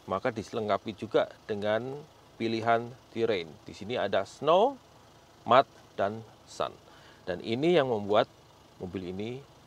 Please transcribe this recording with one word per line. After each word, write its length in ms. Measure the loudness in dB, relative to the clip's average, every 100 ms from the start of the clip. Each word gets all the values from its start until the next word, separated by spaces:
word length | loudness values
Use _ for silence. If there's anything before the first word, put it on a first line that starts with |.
| -4
maka 240 | -2 -2
dilengkapi 640 | -6 -6 -4 0 0 -2
juga 320 | -8 0 0 0 -6 -8
dengan 480 | -4 0 0 -2 -12 -16 -20 -20 -4
pilihan 480 | -2 0 2 2 0 -14 -10
terrain. 400 | -2 0 0 -2 -14 -18
Di 80 |
sini 240 | -14 -8 -4
ada 240 | 0 0
Snow, 560 | -2 -4 2 4 4 -2 -18 -20 -20 -20 -20 -10
Mud, 240 | 6 6 6 -6 -14 -4
dan 240 | -2 -4 -14 -20 -18
Sun. 240 | -6 -6 -6 -20 -20 -20 -14 -6
Dan 160 | -6
ini 320 | -2 0 4
yang 160 | 4 2
membuat 400 | -2 2 2 2 -4 -20 -20 -20 -12
mobil 320 | -8 -8 -8
ini 320 | -8 -8 -10 -16 -20